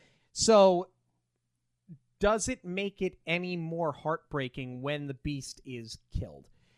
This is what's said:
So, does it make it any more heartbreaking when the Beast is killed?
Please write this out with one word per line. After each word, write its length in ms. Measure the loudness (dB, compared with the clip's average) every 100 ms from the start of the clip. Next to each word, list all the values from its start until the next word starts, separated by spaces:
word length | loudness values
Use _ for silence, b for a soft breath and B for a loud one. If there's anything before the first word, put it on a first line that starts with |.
| b b b
So, 600 | -2 6 8 8 6 -2 _ _ _ _ _ _ _ _ _ _ -20 _ _
does 280 | 0 2 -2
it 160 | -6
make 380 | -6 -6 -6 -4
it 160 | -6 -6 -4
any 300 | -4 -2 -6
more 340 | -6 -4 -4
heartbreaking 880 | -4 -4 -6 -4 -6 -6 -8 -10 -8
when 280 | -6 -6 -6
the 60 |
Beast 460 | -8 -6 -6 -8 -16
is 340 | -14 -12 -12 -16 _
killed? 340 | -8 -8 -12 -20 _ _